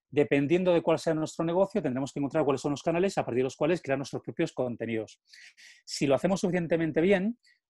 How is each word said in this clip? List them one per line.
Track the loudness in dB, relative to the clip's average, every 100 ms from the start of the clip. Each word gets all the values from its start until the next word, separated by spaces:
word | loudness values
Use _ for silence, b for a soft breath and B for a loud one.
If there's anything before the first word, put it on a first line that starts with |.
| _
Dependiendo | 0 4 2 4 2 4
de | 2
cuál | 2 0
sea | 0 -2
nuestro | -2 -4
negocio, | -2 0 0 0
tendremos | -2 -4 -4
que | -4
encontrar | -2 0 2
cuáles | 0
son | -2
los | -2
canales | -2 0 0 -2
a | -2
partir | 0
de | -2
los | 0
cuales | 0 0
crear | -2 -4
nuestros | -4 -8
propios | -6 -4 -4
contenidos. | -2 -4 -4 -4 -4 -6 -14 B B B B B B
Si | -12 -2 2
lo |
hacemos | 2 2 0
suficientemente | 0 0 0 0 0 2
bien, | 2 2 0 -6 b b